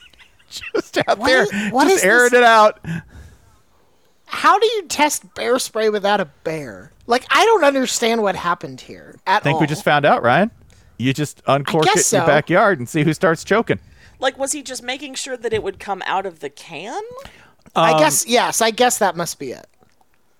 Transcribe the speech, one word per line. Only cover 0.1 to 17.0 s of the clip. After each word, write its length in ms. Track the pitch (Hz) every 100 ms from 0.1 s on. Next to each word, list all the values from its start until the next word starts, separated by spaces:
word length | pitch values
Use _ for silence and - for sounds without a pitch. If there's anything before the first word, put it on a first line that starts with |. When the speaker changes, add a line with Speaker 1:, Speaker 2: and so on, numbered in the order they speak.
| _ - _ _
Speaker 1:
Just 480 | - - 392 - - -
out 100 | 196
Speaker 2:
What 80 | 254
Speaker 1:
there, 160 | 262
Speaker 2:
is, 280 | 202 202 208
what 120 | 247
Speaker 1:
just 120 | 311 381
Speaker 2:
is 60 |
Speaker 1:
airing 260 | 190 233 240
Speaker 2:
this? 80 | 247
Speaker 1:
it 60 |
out. 340 | 240 220 214 - - 165 - - - _ _ _ _ _ _ _ _ _ -
Speaker 2:
How 320 | - 302 392
do 80 | 440
you 160 | 440 311
test 460 | - 294 - 180
bear 240 | - 220 254
spray 300 | - 220 220
without 320 | 208 202 202
a 40 | 156 _
bear? 480 | 165 160 131 92 98 _ -
Like, 180 | 247 -
I 140 | 277
don't 200 | 427 427
understand 580 | 285 269 254 - 226 233
what 120 | 202 170
happened 440 | 175 175 143 131
here 380 | - 92 76 - -
at 140 | 208
Speaker 1:
I 20 |
think 100 | 147
Speaker 2:
all. 60 | 156
Speaker 1:
we 60 | 151
just 180 | 151
found 200 | 175 147
out, 180 | 147 247
Ryan. 280 | 117 143 220 - - - _ -
You 140 | 123
just 300 | 135 147 - -
uncork 400 | 139 135 160 160
Speaker 2:
I 40 |
Speaker 1:
it 40 |
Speaker 2:
guess 180 | 415 -
Speaker 1:
in 60 | 196
your 80 | 165
Speaker 2:
so. 60 |
Speaker 1:
backyard 460 | 147 - 170 214 156
and 100 | 120
see 140 | 135
who 80 | 151
starts 320 | 151 180 165
choking. 340 | - 208 - 110 - - - -
Speaker 3:
Like, 200 | 262 262
was 140 | 269
he 100 | 294
just 200 | 262 240
making 320 | 247 262 285
sure 220 | 262 277 247
that 160 | 226
it 100 | 220
would 160 | 190 190
come 240 | - 190 -
out 200 | 180 190
of 140 | 160
the 100 | 143
can? 500 | - - 151 202 370